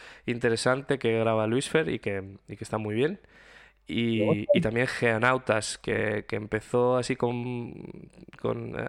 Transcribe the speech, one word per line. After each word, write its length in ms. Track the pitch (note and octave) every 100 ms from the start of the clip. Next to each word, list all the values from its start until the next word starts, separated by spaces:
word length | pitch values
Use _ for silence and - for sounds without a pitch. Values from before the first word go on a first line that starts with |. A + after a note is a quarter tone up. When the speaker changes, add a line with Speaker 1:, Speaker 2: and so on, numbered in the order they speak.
| - - -
Speaker 1:
interesante 720 | A#2+ A#2+ A2+ B2+ C3 C#3 C3+
que 200 | A#2 A2+
graba 280 | A2+ A2 A2
Luis 220 | A#2+ -
Fer 200 | D#3+ D#3+
y 80 | A#2
que, 240 | - G2 G2 G2 -
y 80 | G#2
que 80 |
está 140 | - A2
muy 160 | G#2+
bien. 240 | G#2+ D3 G3 - - - - - _ -
Y, 300 | - A#2 A2
Speaker 2:
Luego 160 | G#2+ D#3+ -
Speaker 1:
y 60 | -
también 260 | A#2 A#2 B2+
Geonautas, 920 | - A#2+ A2 B2 C3 - A2 - -
que, 460 | - G#2+ G#2+ G#2 -
que 80 | A2
empezó 640 | G#2+ A2 - B2 B2 B2+
así 180 | A#2+ B2+
con, 560 | A#2+ A#2+ B2 B2 A#2+ - - - - - - -
con, 340 | A#2+ A#2 A#2 A#2